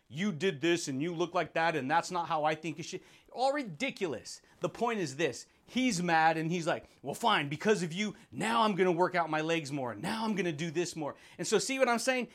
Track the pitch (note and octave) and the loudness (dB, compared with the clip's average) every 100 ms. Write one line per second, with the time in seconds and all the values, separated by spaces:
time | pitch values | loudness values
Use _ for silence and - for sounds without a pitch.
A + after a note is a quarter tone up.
0 | _ C3+ G#3 D3+ F#3+ D3 E3 E3+ D#3 C3 | _ -4 -2 0 -2 0 2 2 0 -4
1 | E3 E3 E3+ F#3 D#3+ E3 E3 D#3+ C3 E3 | -4 -2 -2 -2 -2 0 0 0 0 0
2 | - F3+ D#3+ D#3+ D3+ D#3+ E3+ D3+ - F#3 | 0 -4 -2 0 0 0 -4 -8 -10 -12
3 | - - - - C4+ D4 A#3 D3 C4+ - | -14 -20 -14 0 0 2 -4 -6 -6 -2
4 | F3+ A2 - - _ - F3 - A#3+ A3 | -4 -4 -8 -16 _ -6 -6 0 0 0
5 | D#3 C3+ D#3 - - _ - A#3+ B3+ F3 | -2 0 -2 -2 -14 _ -6 0 0 2
6 | F3 D#3+ D#3+ D#3+ D#3+ F3+ D#3+ B2 - _ | 4 6 6 4 0 0 0 -2 -4 _
7 | C3 - A#3 F#3+ C#3+ D3 G#3 G3+ F3 E3+ | -10 0 2 4 2 -2 2 2 2 -2
8 | G#3 - - C3+ G#3 A#3 G#3+ F3+ F#3 E3 | -4 -6 -12 -4 0 2 2 4 2 4
9 | F3+ F3 D#3+ D#3 D#3+ E3 C#3 C#3+ B2 G#2 | 2 2 0 0 0 0 0 -4 -4 -4
10 | F3+ A3 A3 G3 F3 D3 E3+ D#3 E3+ E3 | -4 -2 -2 0 0 -2 -2 -2 -2 -4
11 | C#3+ - - - E3+ G3+ - C4+ B3 A#3 | -6 -8 -16 -8 0 0 2 2 2 2
12 | C4 B3+ A3+ | 2 0 -2